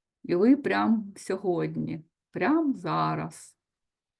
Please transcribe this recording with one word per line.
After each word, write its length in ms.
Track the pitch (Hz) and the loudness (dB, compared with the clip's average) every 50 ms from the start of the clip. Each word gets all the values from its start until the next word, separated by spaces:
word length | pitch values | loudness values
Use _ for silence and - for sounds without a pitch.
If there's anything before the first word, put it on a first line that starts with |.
| _ _ _ _ - | _ _ _ _ -4
І 80 | - 175 | -2 2
ви 220 | 175 208 247 285 | 4 6 6 6
прям 560 | 285 - 190 190 202 208 214 226 214 202 196 - | 6 4 0 0 2 2 2 2 0 -2 -6 -12
сьогодні, 840 | - - - 190 185 - 180 175 160 160 156 160 160 156 - 160 160 - _ _ _ _ _ | -10 -6 -6 -6 -2 -2 -2 0 0 -2 -4 -4 -6 -6 -6 -6 -10 -12 _ _ _ _ _
прям 440 | - - - 254 302 339 320 277 226 | -6 -2 0 2 2 2 2 0 -2
зараз. 840 | 185 175 156 156 160 156 156 156 156 156 160 - - - - _ _ _ _ _ _ _ _ _ _ _ _ _ | -2 -4 -2 -2 0 0 -2 -2 -4 -6 -8 -10 -16 -20 -20 _ _ _ _ _ _ _ _ _ _ _ _ _